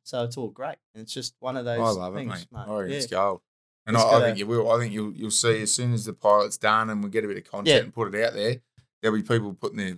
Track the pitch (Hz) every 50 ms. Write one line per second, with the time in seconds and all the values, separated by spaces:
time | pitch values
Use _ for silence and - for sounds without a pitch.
0 | _ - - 123 120 120 123 139 120 107 101 - 131 160 143 - _ _ _ 110
1 | 113 - - 135 127 - - _ 123 127 131 131 120 120 117 117 117 113 104 92
2 | 90 92 95 104 - 110 95 87 87 - - 107 101 104 107 104 95 90 139 143
3 | 127 113 - 95 98 101 95 85 _ _ _ _ _ _ _ _ _ 107 113 117
4 | 110 110 113 117 123 117 107 98 101 107 120 117 107 113 117 120 120 117 107 107
5 | 107 107 - - 110 107 - - - 120 113 110 107 104 - - 123 123 120 113
6 | 110 110 - - - 104 104 104 104 107 - - - 107 107 110 110 110 107 104
7 | 101 101 95 110 107 104 98 104 - - - 101 - 156 143 120 110 110 - 117
8 | 110 98 95 107 113 117 - 101 104 117 127 117 - _ _ _ _ _ _ _
9 | - 110 107 107 101 - 120 113 104 104 92 - - 107 - 104 98 95 90